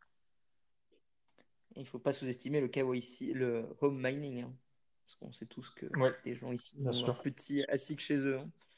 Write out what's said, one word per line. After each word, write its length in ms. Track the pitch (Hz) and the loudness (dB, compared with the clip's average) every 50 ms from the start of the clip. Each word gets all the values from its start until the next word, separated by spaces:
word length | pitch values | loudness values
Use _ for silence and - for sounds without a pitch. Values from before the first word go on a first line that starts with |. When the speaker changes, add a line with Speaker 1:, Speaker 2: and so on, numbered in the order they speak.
| - _ _ _ _ _ _ _ _ _ _ _ _ _ _ _ _ _ _ _ _ _ _ _ _ _ _ - - _ _ _ _ _ - | -20 _ _ _ _ _ _ _ _ _ _ _ _ _ _ _ _ _ _ _ _ _ _ _ _ _ _ -20 -20 _ _ _ _ _ -12
Speaker 1:
Il 100 | 139 131 | -12 -10
faut 140 | - - 120 | -8 -8 0
pas 140 | - 143 135 | 2 2 2
sous-estimer 460 | - 131 127 123 - - 135 147 147 | 2 0 -2 -2 -2 -2 2 2 2
le 100 | 131 123 | 2 2
K 80 | - | 2
Y 240 | 139 135 127 127 123 | 2 2 2 2 0
C, 320 | - - - - 131 - 135 | 0 0 -2 0 -2 -2 0
le 320 | 131 127 120 117 113 113 - - - | 2 2 2 2 0 -2 -4 -2 2
home 200 | 143 143 139 131 | 2 2 4 4
mining, 400 | 127 127 139 147 147 139 123 123 | 0 0 0 0 -4 -4 -4 -6
hein, 120 | 123 127 127 - _ _ _ _ _ _ _ _ _ | -6 -8 -12 -16 _ _ _ _ _ _ _ _ _
parce 100 | - - | -20 -16
qu'on 160 | - - - | -14 -14 -14
sait 140 | - - - | -10 -12 -12
tous 240 | - - 131 131 - | -10 -10 -12 -12 -12
que 160 | - - - - - | -12 -10 -8 -2 2
Speaker 2:
Ouais, 140 | 139 127 131 127 - - | 4 4 4 4 2 -6
Speaker 1:
les 80 | 123 123 | -6 -6
gens 180 | 127 127 127 | -6 -4 -4
ici 240 | 123 120 - - - 143 | -4 -2 -2 -4 -4 -2
Speaker 2:
bien 100 | 135 123 | -2 0
Speaker 1:
ont 40 | 120 | 0
Speaker 2:
sûr. 140 | 123 120 | 2 2
Speaker 1:
leur 140 | 123 120 - | 2 0 0
petit 420 | - 143 135 - - - 143 139 139 | -2 -4 -4 -2 -4 0 0 0 2
asic 320 | - 139 135 - - 151 139 | 2 2 0 2 0 -2 -2
chez 260 | - - 147 139 135 | 0 2 2 2 4
eux, 140 | 139 135 131 | 2 0 0
hein. 100 | - - - _ - _ _ | -4 -8 -14 _ -20 _ _